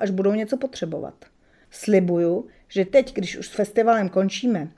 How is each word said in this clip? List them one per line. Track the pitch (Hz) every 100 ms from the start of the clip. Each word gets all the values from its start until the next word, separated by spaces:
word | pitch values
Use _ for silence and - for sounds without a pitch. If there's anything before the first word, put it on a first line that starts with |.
až | 196
budou | 190 196
něco | 214 214 262
potřebovat. | 262 - 165 151 - - - _ _ _ _
Slibuju, | - - 196 175 175 170 180 - _ -
že | 196
teď, | 185 277 262
když | - 180 -
už | -
s |
festivalem | - 202 226 226 226 190
končíme, | 190 190 - 247 190 156